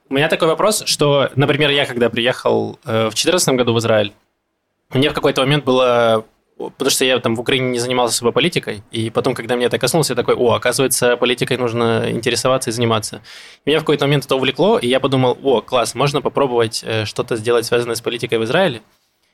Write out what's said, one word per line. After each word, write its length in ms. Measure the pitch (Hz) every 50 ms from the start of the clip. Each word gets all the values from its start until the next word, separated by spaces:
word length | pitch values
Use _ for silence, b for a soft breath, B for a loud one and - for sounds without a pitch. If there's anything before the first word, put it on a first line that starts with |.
| _ _
У 40 | 135
меня 120 | 135 147 165
такой 200 | 190 180 175 160
вопрос, 340 | 160 156 170 208 214 - -
что, 460 | - - - 147 147 143 143 131 117 -
например, 360 | 127 143 139 143 135 151 143
я 160 | 139 143 139
когда 240 | - 131 120 117 113
приехал, 680 | 113 117 117 123 123 - - 120 117 113 110 107 104 - _
э, 240 | - 113 110 113 110
в 60 | 107
четырнадцатом 420 | - - 151 170 180 160 - 135
году 160 | 123 123 120 113
в 60 | 117
Израиль, 340 | 113 113 120 - 104 101 - _ _ _ _ _ _ _ _ _ _ _ _ _ _ _ -
мне 140 | 127 139 147
в 60 | -
какой-то 260 | - - 147 131 139
момент 240 | 131 131 147 151 135
было, 640 | 127 127 127 127 123 120 120 117 113 113 110 110 - _ _ _ _ _ -
потому 320 | 120 113 - - - 135
что 160 | - - 135
я 120 | 127 131 120
там 160 | - 127 117
в 60 | 117
Украине 300 | 120 - 135 131 131 127
не 80 | 123 120
занимался 340 | 120 123 127 127 123 117 107
особо 160 | - 120 117
политикой, 520 | 113 123 123 180 - 160 - - 107 101 - -
и 180 | - 113 113 113
потом, 240 | 110 131 113 131 123
когда 220 | 117 117 113 123
меня 140 | 120 123 120
это 100 | 123 117
коснулось, 320 | - 123 - 170 143 -
я 40 | 127
такой: 180 | 120 113 - 123
«О, 180 | - 123 117 113
оказывается, 640 | 113 - 127 120 - 135 127 - - 139 123 120
политикой 400 | 120 127 120 120 - - - 131
нужно 540 | 120 127 117 113 117 117 113 113 113 113 117
интересоваться 580 | 117 120 113 127 117 117 - 131 131 135 - 131
и 60 | 110
заниматься». 480 | 117 123 117 110 110 104 - - - B B B B B B B B _
Меня 140 | - 143 160
в 60 | 156
какой-то 200 | 156 151 - 143
момент 220 | 139 147 143 131
это 100 | - 139
увлекло, 400 | 135 127 131 131 - 160 202 233 -
и 80 | -
я 140 | 120 127 131
подумал: 380 | - 139 131 135 127 127 - - -
«О, 200 | 139 127 107 -
класс, 320 | - - 123 113 107 -
можно 260 | 117 135 143 143 143
попробовать, 600 | 127 117 - - 139 135 123 117 117 113 - - -
э, 220 | 117 113 110 107
что-то 300 | 107 - - 120 120 127
сделать, 280 | 113 107 120 120 120 113
связанное 300 | - - 120 120 117 117
с 80 | 110 -
политикой 340 | - 117 117 - 117 - 113
в 60 | 113
Израиле». 380 | 113 131 170 196 180 123 110 - _ _ _ _ _ _ _ _ _